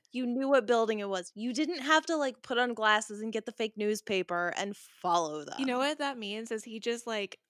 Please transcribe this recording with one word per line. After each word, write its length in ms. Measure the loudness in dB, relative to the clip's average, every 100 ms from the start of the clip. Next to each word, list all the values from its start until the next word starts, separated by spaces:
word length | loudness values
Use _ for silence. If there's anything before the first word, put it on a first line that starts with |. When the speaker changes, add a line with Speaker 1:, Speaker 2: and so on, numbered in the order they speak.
| _
Speaker 1:
You 140 | -4 -2
knew 220 | 0 4
what 180 | 4 6
building 340 | 4 4 0
it 80 | -2
was. 220 | -4 -4 -6
You 160 | -4
didn't 260 | 0 0 -2
have 260 | 4 4 4
to, 100 | 0
like, 260 | 0 -4
put 160 | -2 0
on 160 | 2
glasses 460 | 2 4 4 2 -6
and 120 | -6
get 140 | -6 -6
the 60 |
fake 240 | -4 -4 0
newspaper 760 | 0 0 0 -2 0 -2 -2 -2
and 200 | -4 -6
follow 680 | -14 -6 2 2 2 -2
them." 140 | -8 -4
Speaker 2:
You 80 | 0
know 120 | 2
what 200 | 0 0
that 180 | -4 -4
means 320 | -6 -8 -6
is 120 | -8
he 140 | -8 -6
just, 280 | -4 -4 -4
like, 340 | -4 -6 -10 _